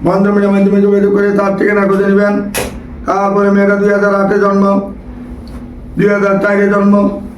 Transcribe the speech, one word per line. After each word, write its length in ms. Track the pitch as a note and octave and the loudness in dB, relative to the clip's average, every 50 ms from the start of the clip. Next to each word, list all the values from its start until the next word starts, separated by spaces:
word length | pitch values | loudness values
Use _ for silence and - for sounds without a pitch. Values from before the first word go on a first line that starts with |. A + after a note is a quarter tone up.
| - | 0
বন্ধন 280 | F3 F#3 G3 G3+ G3+ | 0 0 2 2 2
মিডিয়ার 220 | G#3 G3+ G3+ G3+ G3 | 2 2 2 2 2
মাধ্যমে 280 | G3 G3 G3 F#3+ G3+ | 2 2 2 2 2
যোগাযোগ 300 | G3+ G3+ G3+ G3+ G3 G3+ G3 | 2 4 2 2 2 2 2
করে 160 | G3+ G3+ G3+ | 2 0 0
তার 260 | G3 G3 G#3 G3 G3 - | 0 0 0 -2 0 0
ঠিকানা 240 | - G#3 G#3 G#3 | 0 0 2 0
খুঁজে 260 | G3 F#3+ F#3+ G3 G3 G3 | 2 0 0 0 2 2
নেবেন। 260 | G3 G3 G#3 G3+ G3+ - - - - - - - - - - - - - - | 2 2 2 2 0 -2 -4 -4 -6 -6 -6 -6 -8 -12 -14 -14 -16 -12 -6
তারপরে 460 | - F3 G3 G3 G3+ G3 G3+ G3+ G3+ | -4 -2 -2 0 0 0 0 2 2
মেয়েটা 240 | G3+ G3 G3+ G3+ G3+ | 2 2 2 2 2
দুই 180 | G3+ G3+ G#3 G3+ | 2 2 0 0
হাজার 220 | G3+ G3+ G3+ G3 | 2 0 0 0
আটে 240 | G3 G3 G3 G#3 G#3 | 0 0 0 0 0
জন্ম, 400 | G3+ G3+ G3 G3 G3 G3 G3 G3 G3 - - - - - - - - - - - - - - - - - - - - - - - | 0 2 2 2 2 2 0 0 -2 -6 -12 -14 -16 -16 -16 -16 -14 -14 -14 -16 -16 -16 -16 -16 -16 -16 -18 -18 -16 -14 -4 0
দুই 120 | F#3+ G3+ | 0 2
হাজার 260 | G3+ G3+ G3 G3+ G3 G3 | 2 2 2 0 0 0
চারে 260 | - G#3 G3+ G3+ G3+ G3 | 0 0 2 2 2 2
জন্ম। 420 | G#3 G3+ G3+ G3+ G3+ G3+ G3+ G3+ - - - - - | 2 2 2 4 4 4 2 0 -2 -4 -10 -12 -14